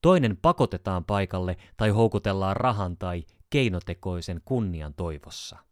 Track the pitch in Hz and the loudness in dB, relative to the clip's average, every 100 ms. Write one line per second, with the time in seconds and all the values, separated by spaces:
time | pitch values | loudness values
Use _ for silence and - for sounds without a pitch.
0 | 165 185 120 95 160 175 127 92 - 92 | 6 6 4 2 2 2 0 0 -4 -4
1 | 82 101 95 92 90 90 - - 107 104 | 0 0 0 -2 -4 -6 -10 -2 2 4
2 | 113 104 104 98 95 98 127 104 92 87 | 4 2 0 0 0 0 0 0 -4 -4
3 | 92 87 80 _ - 143 123 90 - 87 | -6 -6 -8 _ -2 0 0 -2 -6 -8
4 | 95 87 - 87 - 127 101 85 76 71 | -6 -6 -6 -10 -4 -2 -2 -4 -8 -6
5 | 87 73 - - - - _ | -8 -8 -14 -16 -16 -18 _